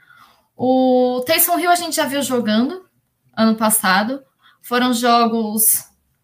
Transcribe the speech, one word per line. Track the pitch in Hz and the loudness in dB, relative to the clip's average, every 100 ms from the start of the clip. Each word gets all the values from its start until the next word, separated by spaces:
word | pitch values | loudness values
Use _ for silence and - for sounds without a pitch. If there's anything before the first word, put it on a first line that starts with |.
| _ - - _ _ | _ -20 -20 _ _
O | - 254 262 262 254 247 247 247 | -6 0 2 4 2 2 -2 0
Taysom | 339 349 330 | 0 0 0
Hill | 349 | 2
a | |
gente | 349 330 311 | 0 0 -4
já | |
viu | 277 277 | -2 -2
jogando | 262 247 208 220 269 370 - _ _ _ _ | -4 -2 0 0 -2 -4 -16 _ _ _ _
ano | - 220 220 | -2 0 2
passado. | 220 214 190 185 220 269 - _ _ _ | 0 0 0 0 0 -6 -12 _ _ _
Foram | - 240 254 | -4 -2 0
jogos | 233 240 233 226 226 220 220 - - - _ _ _ | 0 2 2 2 0 -2 -2 0 -2 -6 _ _ _